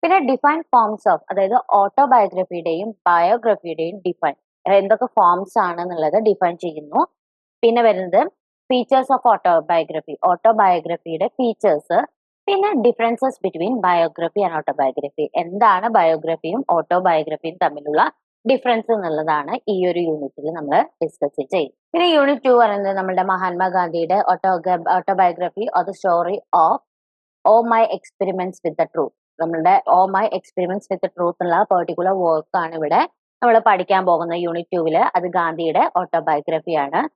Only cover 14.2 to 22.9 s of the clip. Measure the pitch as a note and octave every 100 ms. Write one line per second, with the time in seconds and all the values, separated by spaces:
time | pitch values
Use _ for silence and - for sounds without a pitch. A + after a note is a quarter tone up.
14.2 | E3+ G3+ F#3+ D#3+ D3 C#3+ C3+ C3 C#3+ -
15.2 | D3+ - E3+ F#3+ A3 F#3 A3 A3 E3+ D#3+
16.2 | D#3+ E3 D#3+ G#3+ C#4 E3+ - F3 F#3 D#3+
17.2 | D#3 D#3 E3 F3 E3 D3 D3 D3+ C#4 _
18.2 | _ _ A3+ C4 B3 A3+ G#3+ A3+ F3+ D3+
19.2 | D#3 D3+ C#3+ G3 - G3 F3+ E3+ E3+ D3+
20.2 | C3+ - D3 E3 D3 D#3+ D4+ _ D#3+ _
21.2 | C#3+ - C3+ F#3 C#3 _ _ E4+ F4 D#4+
22.2 | C#4 C#4 C4+ A#3+ A3+ G3+ G3